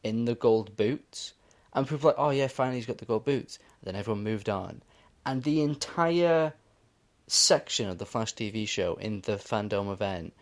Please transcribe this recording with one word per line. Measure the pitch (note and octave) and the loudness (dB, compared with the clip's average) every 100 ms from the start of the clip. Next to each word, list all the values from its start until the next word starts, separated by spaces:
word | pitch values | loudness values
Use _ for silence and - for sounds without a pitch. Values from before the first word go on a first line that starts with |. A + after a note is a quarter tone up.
in | A2 A2+ A#2 | -2 -2 0
the | |
gold | A#2 B2 A2+ G2+ G2+ | 2 4 4 2 0
boots. | G#2+ D3 - - - _ _ _ _ | 0 0 -8 -14 -14 _ _ _ _
And | - C3+ | -2 -2
people | D3+ D3+ | 4 4
were | |
like, | - | 4
"Oh, | D3 | 2
yeah, | C#3 C3+ | 2 0
finally | - C3 B2+ | 0 -2 -2
he's | A2+ | -6
got | A#2 | -8
the | |
gold | - A2 | -2 -2
boots." | B2+ C#3 - - - _ | 0 -2 -2 -16 -20 _
And | - | -8
then | F#2+ | -6
everyone | G#2 G#2 | -4 -2
moved | G#2 A2 G2 | -2 -2 -2
on. | G2+ F#2 - _ _ _ _ - | -4 -4 -12 _ _ _ _ -6
And | C3 | -4
the | B2+ D3+ | 0 2
entire | D3 C#3+ - - E3+ E3+ E3+ E3 D#3 - _ _ _ _ _ _ _ | 2 -2 -6 0 2 4 4 4 2 -4 _ _ _ _ _ _ _
section | - - D3+ - - G#2 | 2 6 4 2 -4 -2
of | F2+ | -4
the | G2+ | -6
Flash | A#2+ A2 | -4 -4
T | - G#2+ | -4 -4
V | A2 | -4
show | G#2+ - F2+ | -4 0 0
in | E2 A2 G#2 | -2 -4 -6
the | F#2+ G2+ | -4 -4
fandom | - A2+ G#2 G2+ G2+ | -2 -4 0 -2 -2
event | F#2+ G2+ F#2 E2 _ | -2 -4 -4 -8 _